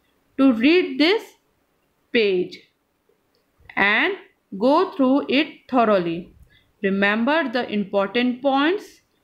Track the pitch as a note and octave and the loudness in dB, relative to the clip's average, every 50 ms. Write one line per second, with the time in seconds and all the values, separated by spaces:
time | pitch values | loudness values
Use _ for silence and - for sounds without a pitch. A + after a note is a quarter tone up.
0 | _ _ _ _ _ _ _ - C4+ C4+ A#3+ A3 A3+ D4 E4+ F4+ F4 C#4+ C4 C4 | _ _ _ _ _ _ _ 2 4 4 4 4 4 4 4 4 2 0 0 0
1 | D4 E4+ G#4 A4+ - - - _ _ _ _ _ _ _ _ _ _ _ _ _ | 2 2 2 0 -4 -8 -20 _ _ _ _ _ _ _ _ _ _ _ _ _
2 | _ _ - A#3+ G#3+ G3+ F#3+ F3+ E3 - - - - _ _ _ _ _ _ _ | _ _ 0 0 2 2 0 -2 -2 -6 -10 -18 -20 _ _ _ _ _ _ _
3 | _ _ _ _ _ _ _ _ _ _ _ _ _ - - - G3 G3+ G#3 A#3 | _ _ _ _ _ _ _ _ _ _ _ _ _ -8 -4 -2 0 0 0 0
4 | C#4 F4+ G4+ - - _ _ _ _ - - F#3+ G#3 C4 C#4+ E4 F#4+ F#4+ - - | -2 -4 -4 -8 -12 _ _ _ _ -16 -6 -2 0 2 2 2 0 -2 -2 0
5 | C4+ B3+ C4 C#4+ - - A#3+ C4+ D#4+ - - - _ - B3+ B3+ A#3 G#3+ G#3 F#3+ | 0 2 2 0 0 0 -2 -2 -2 -2 -6 -20 _ -4 0 0 2 2 2 0
6 | E3+ E3+ E3 E3+ F#3 - - - - _ _ _ _ _ _ _ G3+ G3 G3 G3 | 0 -2 -6 -8 -10 -14 -20 -20 -20 _ _ _ _ _ _ _ -4 -2 -2 0
7 | G3+ G3+ G#3 A3+ A#3 C4 D4+ E4 E4 B3 A3+ B3 A#3+ - G#3+ G#3 G3+ F#3 - G3 | 0 0 0 0 0 0 0 -2 -2 -2 -4 -6 -6 -4 -4 -6 -4 -2 -2 -2
8 | G3 G3 - A#3+ B3 B3 A#3+ B3 - C#4 C4 C4+ C#4+ D#4 F#4+ G#4 - - - _ | -2 -2 -2 -2 -2 -2 -2 -2 -2 0 0 0 0 0 -2 -2 -6 -12 -20 _
9 | _ _ _ _ | _ _ _ _